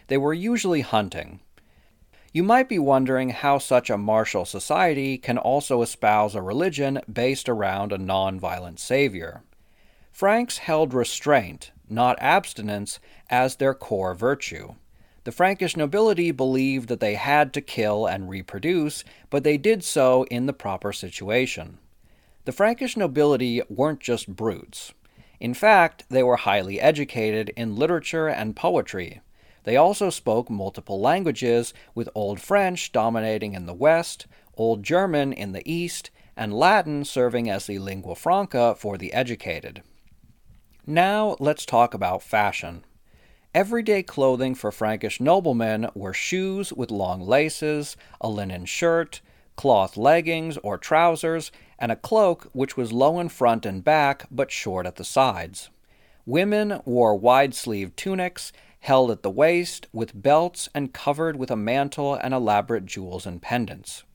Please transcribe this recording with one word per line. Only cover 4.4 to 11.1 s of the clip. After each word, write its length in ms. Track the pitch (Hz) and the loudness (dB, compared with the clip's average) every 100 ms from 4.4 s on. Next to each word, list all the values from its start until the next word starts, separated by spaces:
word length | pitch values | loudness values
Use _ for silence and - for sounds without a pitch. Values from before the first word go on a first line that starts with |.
| 98 | -4
society 720 | 95 - 165 180 139 135 131 | -8 -2 2 2 0 -4 -4
can 220 | - 120 | -4 -2
also 420 | 120 139 - 123 | 0 0 0 0
espouse 540 | 113 - 107 107 107 101 | 0 0 2 4 2 -2
a 80 | |
religion 580 | 92 123 185 143 139 135 - | -4 -2 -2 -2 -2 -2 -6
based 380 | 110 127 135 - | -2 -2 -2 -4
around 420 | 110 98 98 101 | -2 0 -2 -4
a 60 | 95 | -4
non-violent 840 | 92 95 95 95 90 82 87 90 | 0 0 0 -2 -6 -6 -10 -12
savior. 600 | - 131 139 92 - - _ _ _ _ _ _ _ | -2 2 2 0 -6 -6 _ _ _ _ _ _ _
Franks 480 | - 196 226 240 - | 0 2 2 0 -6
held 340 | - 156 156 | 0 2 2
restraint, 760 | 131 117 | 2 0